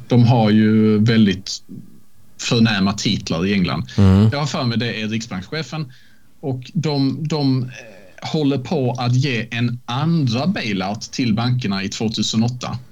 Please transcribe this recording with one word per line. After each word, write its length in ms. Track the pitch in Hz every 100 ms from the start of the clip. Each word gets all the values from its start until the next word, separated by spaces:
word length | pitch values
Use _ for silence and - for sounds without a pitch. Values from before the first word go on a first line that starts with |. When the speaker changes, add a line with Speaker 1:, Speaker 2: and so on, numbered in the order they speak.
| -
Speaker 1:
De 160 | 123
har 260 | 120 123 110
ju 480 | 107 107 110 107 107
väldigt 580 | 107 113 104 87 - - - 62 - - - - - -
förnäma 520 | - 120 113 101 95
titlar 540 | 98 - 104 - 123 95
i 80 |
England. 280 | 101 87 71 - -
Speaker 2:
Mm. 320 | 98 95 110
Speaker 1:
Jag 60 | 143
har 80 | 147
för 180 | 175
mig 140 | 127 113
det 220 | 120 104
är 60 | 107
riksbankschefen. 840 | 110 113 92 90 156 156 156 135 - - - - -
Och 300 | 147 131 -
de, 440 | - 156 143 135 131 156
de, 340 | 156 139 131
eh, 60 | 127 117 117 98 - - -
håller 300 | 160 143 139
på 340 | 127 160 127 -
att 160 | 123
ge 340 | 127 147 117 110
en 300 | 117 120 120
andra 640 | - 123 156 170 131 113 165
bailout 540 | 214 127 95 95 117
till 340 | - - 123
bankerna 480 | 104 120 127 101 98
i 60 | 98
tvåtusenåtta 920 | - 110 110 107 110 120 123 - - -